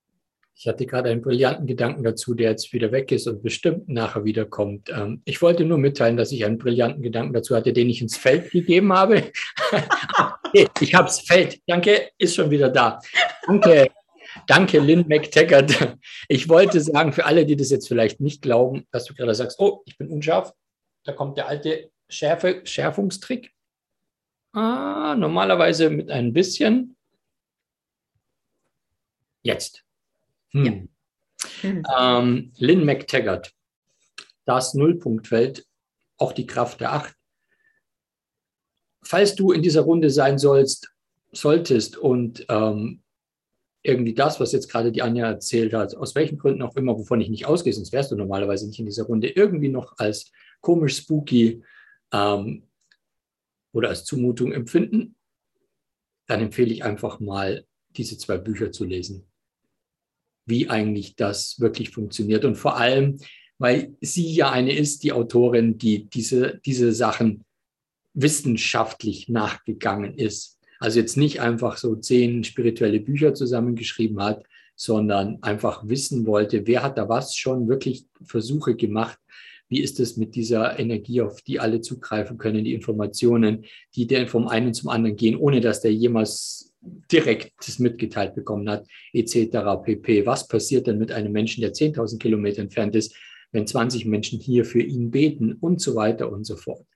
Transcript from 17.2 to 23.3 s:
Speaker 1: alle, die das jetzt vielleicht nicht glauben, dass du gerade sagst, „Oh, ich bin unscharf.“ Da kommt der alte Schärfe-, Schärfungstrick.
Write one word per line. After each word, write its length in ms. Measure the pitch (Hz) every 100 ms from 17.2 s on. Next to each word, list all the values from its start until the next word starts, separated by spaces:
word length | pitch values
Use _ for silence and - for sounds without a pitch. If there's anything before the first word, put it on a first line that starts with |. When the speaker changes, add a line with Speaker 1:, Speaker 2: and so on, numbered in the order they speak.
Speaker 1:
alle, 200 | 147 165
die 120 | 147 143
das 140 | 131
jetzt 180 | 135 -
vielleicht 320 | 117 110 -
nicht 200 | 139 -
glauben, 460 | 139 120 127 139 -
dass 120 | 120 -
du 80 |
gerade 200 | - 120
sagst, 240 | 110 123 -
„Oh, 240 | 202 -
ich 140 | - -
bin 100 | 147
unscharf.“ 440 | 151 151 185 - - _ _ _ _
Da 100 | -
kommt 260 | - 139 139
der 100 | 131
alte 420 | 147 156 156 - _ _
Schärfe-, 560 | - 151 165 185 185
Schärfungstrick. 880 | - - 156 151 196 - -